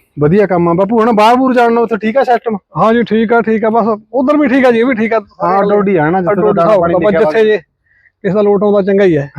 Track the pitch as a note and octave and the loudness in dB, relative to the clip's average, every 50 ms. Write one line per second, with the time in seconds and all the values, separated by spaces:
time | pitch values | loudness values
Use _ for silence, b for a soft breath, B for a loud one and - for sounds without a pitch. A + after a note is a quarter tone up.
0 | _ _ - - D3 D3+ F3 G#3 G#3 F#3+ F#3+ F3 F3 E3+ E3+ E3+ G3 G3 A#3 A3+ | _ _ -8 -2 -2 0 2 2 0 0 0 0 0 0 0 0 -2 -2 0 0
1 | G#3+ A#3+ A#3 G3+ G#3+ A3 B3 B3 C4 C4 B3 B3 A#3+ A#3 A#3 A#3+ A#3 - A#3 G3+ | 0 0 2 2 2 2 2 2 0 0 0 0 0 0 0 0 -2 -2 -4 -4
2 | G#3+ A3 G#3+ C4+ C4 B3 A#3+ A3+ - A#3 A3 F#3+ _ _ - D#3+ F3+ G#3+ A3+ A#3+ | -4 -2 -2 -2 0 0 0 -2 -2 -6 -8 -8 _ _ -4 -2 0 0 2 0
3 | A#3 - G#3 A3 A3+ G3+ A#3+ A#3 G#3+ A3 A3 A3 G#3 A3 G#3+ A#3 G3+ A3+ A3 G#3 | 0 0 -2 -2 0 0 0 -2 0 0 -2 -2 -2 -2 0 0 0 -2 -4 -6
4 | A3 _ - B3+ C4+ C4 D4 D4+ D4+ C4 A#3+ C#4 B3 B3+ A#3+ A3+ A#3 C4 C4+ G3+ | -8 _ -6 -4 -2 0 0 0 0 0 0 2 2 2 2 2 0 0 0 -2
5 | A3 G#3+ A3+ A3 G#3 - _ - D3+ E3+ F#3 G3 G3 G3 G3+ G#3 G3+ G3 G3 E3+ | -2 -2 -2 -4 -4 -6 _ -6 -4 -2 0 0 0 0 0 0 0 0 0 0
6 | D3 D#3 F3 F#3+ F3+ E3+ G3+ G3+ G#3+ G#3+ G#3 F3 E3+ E3 G#3+ F#3+ E3+ E3+ E3+ F3+ | 0 0 0 -2 -2 -2 -2 0 0 0 0 2 2 2 2 2 2 0 0 0
7 | F#3 G#3+ G3 A3 A3 G3+ G#3 A3+ A3 A3 G#3+ F#3+ - _ _ _ _ _ _ _ | 0 0 0 0 0 0 0 0 0 0 0 -2 -4 _ _ _ _ _ _ _
8 | _ _ _ _ - G3 F3 G#3+ G#3 G#3 G#3 G3 G3+ G#3 G3+ G#3 F#3+ G3 G3 G3 | _ _ _ _ -6 -4 -2 0 2 2 2 2 0 0 0 0 0 0 0 2
9 | G3+ F#3 E3 C#3+ C#3+ C#3 - | 2 2 2 0 -4 -6 -6